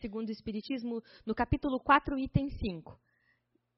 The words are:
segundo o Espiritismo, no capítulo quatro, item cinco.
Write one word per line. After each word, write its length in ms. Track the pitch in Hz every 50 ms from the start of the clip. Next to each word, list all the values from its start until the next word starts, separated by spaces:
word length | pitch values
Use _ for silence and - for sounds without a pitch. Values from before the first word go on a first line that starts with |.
segundo 280 | - 208 208 220 226 220
o 40 |
Espiritismo, 680 | 214 - - 226 208 214 - - 269 240 233 240 233 226 - - - - -
no 100 | 220 220
capítulo 440 | - 240 - - - - 285 262 254
quatro, 400 | - - 277 285 - - 285 262
item 320 | 262 - - 277 277 285
cinco. 480 | - - 240 208 175 160 - - - - _ _ _ _ _ _ _ _ _ _ _ _ _ _ _